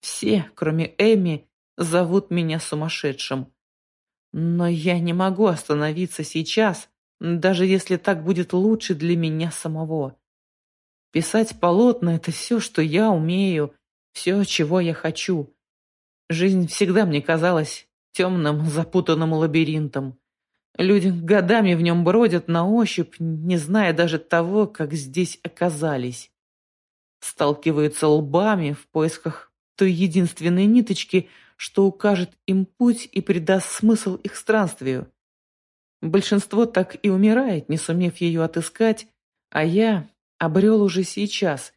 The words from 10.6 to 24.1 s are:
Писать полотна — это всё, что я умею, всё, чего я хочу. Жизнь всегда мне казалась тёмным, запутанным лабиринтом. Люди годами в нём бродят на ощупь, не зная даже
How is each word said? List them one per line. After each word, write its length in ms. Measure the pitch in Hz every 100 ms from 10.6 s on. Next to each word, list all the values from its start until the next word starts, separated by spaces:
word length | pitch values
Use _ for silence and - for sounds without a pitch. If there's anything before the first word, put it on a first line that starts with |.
| _ _ _ _ _
Писать 460 | - 165 220 220 -
полотна — 520 | 175 175 247 240 175 165
это 160 | -
всё, 280 | 160 - 233
что 220 | - -
я 280 | 160 160 220
умею, 640 | 185 160 180 196 165 147 _ _ _ _
всё, 320 | - - 196
чего 360 | 196 - 151 180
я 140 | 170
хочу. 600 | 160 160 165 - 175 143 _ _ _ _ _ _ _ _
Жизнь 380 | 165 185 190 170
всегда 400 | - 196 185 202
мне 160 | 147
казалась 680 | 139 160 170 170 151 - _ _ _
тёмным, 540 | - 185 185 151 151 156
запутанным 680 | 147 165 185 170 160 160
лабиринтом. 840 | 160 160 156 156 156 151 139 135 127 _ _ _ _ _ -
Люди 320 | 185 202 185
годами 680 | 175 165 208 175 226 202
в 60 | 170
нём 240 | 170 170
бродят 420 | 170 214 240 175 -
на 220 | 170 175
ощупь, 480 | 226 220 - 165 -
не 380 | 165 160 165 175
зная 360 | 147 208 190
даже 260 | 160 170